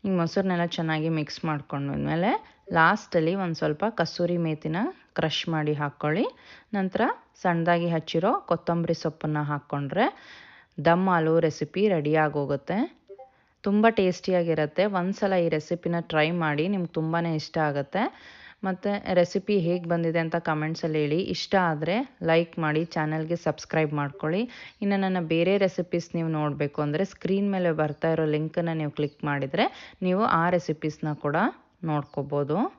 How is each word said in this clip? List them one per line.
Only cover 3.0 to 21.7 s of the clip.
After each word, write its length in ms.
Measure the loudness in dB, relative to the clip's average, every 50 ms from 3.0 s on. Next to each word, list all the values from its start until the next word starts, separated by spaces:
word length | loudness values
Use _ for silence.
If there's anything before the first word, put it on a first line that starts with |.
| -4 0 0 2 2 2 0 0 -2
ಒಂದು 120 | -4 -2 -2
ಸ್ವಲ್ಪ 240 | -2 -2 -2 0 -2 -2 0 -2
ಕಸೂರಿ 360 | -2 -2 0 -2 -2 0 0 0 0
ಮೇಥಿನ 340 | -2 -4 -4 -4 -4 -2 -2 -2 -4 -6 -10 -20 _ _ -2
ಕ್ರಷ್ 240 | -2 -2 -2 -4 -4 -2 -2
ಮಾಡಿ 200 | -2 0 -2 -2 -2
ಹಾಕ್ಕೊಳ್ಳಿ. 440 | -4 -6 -6 _ -2 -2 0 0 -2 -2 -4 -12 -20 -20 -20 -20 -12 _ -4
ನಂತರ 260 | -2 -2 0 0 0 0 0 0 -4 -10 _ _ -4
ಸಣ್ಣದಾಗಿ 460 | -2 0 0 2 4 4 2 2 2 0 0
ಹಚ್ಚಿರೋ 380 | -2 -2 -2 -2 0 2 2 0 0 0 -2
ಕೊತ್ತಂಬರಿ 460 | -4 -2 0 -2 0 0 0 0 -2 -2
ಸೊಪ್ಪನ್ನು 400 | -2 -6 -6 -4 -4 -4 -2 -2 -2 -4
ಹಾಕ್ಕೊಂಡ್ರೆ 560 | -4 -6 -6 -6 -6 -6 -6 -4 0 0 0 0 -2 -6 -20 -20 -20 -20 -20 -20 -20 -20 -20 _ _ 0 4 4
ದಮ್ 180 | 4 4 4 2 2
ಆಲೂ 180 | 2 4 4 4 4 2 2
ರೆಸಿಪಿ 360 | 0 -2 -8 -6 -2 0 2 2 2
ರೆಡಿ 180 | 2 2 2 2 4 2
ಆಗೋಗುತ್ತೆ. 540 | 2 0 -2 -2 -2 -2 -4 -2 -4 -2 -2 -2 -4 -6 _ _ _ -20 -20 -20 -20 _ _ _ _ _ _ -2
ತುಂಬ 200 | 0 2 6 6 6 6 4
ಟೇಸ್ಟಿಯಾಗಿರುತ್ತೆ. 840 | 2 2 0 -2 -2 0 2 2 2 2 2 0 0 -2 0 0 0 0 0 0
ಒಂದ್ಸಲ 340 | -2 -2 -2 -2 0 0 2 2 2
ಈ 20 | 2 0 -2
ರೆಸಿಪಿನ 380 | -2 -4 -6 -4 -2 -2 -2 -2 -4 -2
ಟ್ರೈ 180 | 0 2 2 2 2 0 0
ಮಾಡಿ, 180 | 0 0 0 0 0 0
ನಿಮ್ಗೆ 180 | -2 -4 -4 -2 -2
ತುಂಬಾ 200 | -2 0 0 0 0 0 -2 -4
ಇಷ್ಟ 140 | -4 -4 -2 0 0 0
ಆಗುತ್ತೆ. 340 | 0 -2 -4 -2 -2 -2 -2 -2 -4 -10 -20 -20 -20 -20 -20 -20 -14 _ -4
ಮತ್ತು 240 | -4 -4 -2 -2 -2 -2 -2 -2 2 4 4
ರೆಸಿಪಿ 360 | 4 4 0 -4 0 2 2 2 2
ಹೇಗೆ 220 | 2 0 -2 0 -2
ಬಂದಿದೆ 300 | 0 0 0 0 0 0
ಅಂತ 140 | 0 0 -2 -2 -2
ಕಾಮೆಂಟ್ಸಲ್ಲಿ 540 | -2 -2 0 -2 -4 -4 -4 -4 -2 0 0
ಹೇಳಿ. 160 | 0 2 0 0 0 -2 -6
ಇಷ್ಟ 200 | -6 -2 2 2 2 4 2